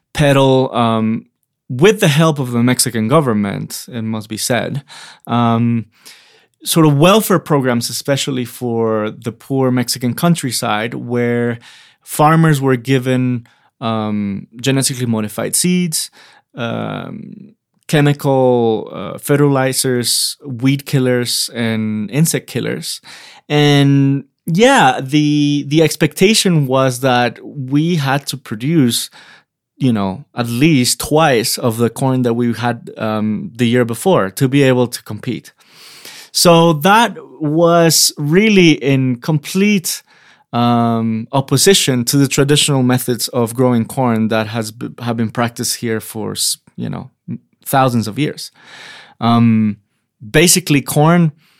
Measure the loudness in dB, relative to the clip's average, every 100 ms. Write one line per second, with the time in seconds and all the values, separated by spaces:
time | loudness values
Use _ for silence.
0 | _ 0 2 4 4 4 2 0 0 0
1 | -2 -4 -8 _ _ _ _ 2 2 4
2 | 2 4 2 0 -2 0 2 0 -2 -2
3 | 0 2 2 0 -2 -4 -10 -12 -12 -10
4 | -6 -8 -8 -10 -2 -2 -2 -8 -10 -20
5 | -20 -20 -4 0 2 2 0 -2 -6 _
6 | -20 -20 _ _ _ _ -4 2 4 4
7 | 4 4 2 -2 0 0 0 -2 -4 -8
8 | -4 -4 -2 -6 -8 -8 -6 -2 -2 -2
9 | -4 -8 -12 -12 -6 -2 0 0 -2 -4
10 | -4 -2 0 0 -2 -6 -4 -4 -4 -8
11 | -6 -2 -2 -2 -2 -6 -12 -20 -20 _
12 | -14 2 4 6 4 2 2 0 0 -2
13 | 0 -2 -2 -4 -8 _ _ _ -6 -4
14 | -4 -4 -4 -6 -12 -6 -2 0 -2 -4
15 | -2 -2 -4 -6 -6 -2 0 0 0 -4
16 | -8 _ -20 _ _ -10 -8 -6 -6 -8
17 | -12 -14 -16 -18 -20 _ _ _ -2 2
18 | 2 2 0 2 4 2 2 0 -4 -12
19 | -12 -12 -2 2 4 2 0 -2 -2 -2
20 | -2 -2 -4 -8 -12 -2 0 0 -2 0
21 | 2 0 -2 -4 -6 -4 -4 -2 -2 -4
22 | -4 0 0 -2 -6 -6 -6 -6 -8 -12
23 | -16 -20 -20 -20 -2 2 4 4 4 2
24 | 0 -4 -8 _ -4 2 4 6 4 0
25 | -2 0 2 2 0 0 0 2 2 2
26 | -2 2 2 4 2 2 2 2 0 0
27 | 0 2 0 -4 -14 -12 -2 0 0 0
28 | 0 -2 -4 -12 -10 -8 0 2 2 0
29 | -6 -14 -20 -20 _ _ _ _ 0 0
30 | -2 -6 -12 -8 -6 0 2 4 2 -2
31 | -2 2 2 2 0 -2 -2 0 -2 0
32 | -2 0 0 0 -2 -2 -4 -6 -10 -8
33 | -4 -2 -4 -4 -8 -2 0 2 0 0
34 | 0 2 0 -2 0 4 4 4 0 -4
35 | -12 -10 -8 -10 -12 _ _ -20 -20 -20
36 | -20 -20 -10 0 4 6 4 2 4 4
37 | 2 -4 -18 -6 -2 2 4 6 4 4
38 | 0 -2 0 2 4 6 6 4 2 0
39 | 0 -2 -2 -2 -2 0 2 0 -2 -10
40 | -12 _ _ _ _ 0 2 2 2 0
41 | -2 -4 -2 -2 0 2 4 4 2 -2
42 | 0 2 2 2 2 2 2 0 2 0
43 | -2 -6 -4 -2 -4 0 0 0 -2 -2
44 | -2 0 0 -2 -2 -6 -8 -10 -14 -10
45 | -8 -4 -4 -2 -4 -4 -8 -6 -6 -6
46 | -8 -12 -10 -6 -6 -6 _ -12 -10 -10
47 | -14 _ -14 -14 _ _ -2 2 2 0
48 | -2 -4 -6 -6 -16 _ -20 -20 -20 -20
49 | -20 _ 2 4 4 4 0 -4 _ _
50 | _ _ -2 2 4 2 0 -2 0 2
51 | 4 4 2 -2 _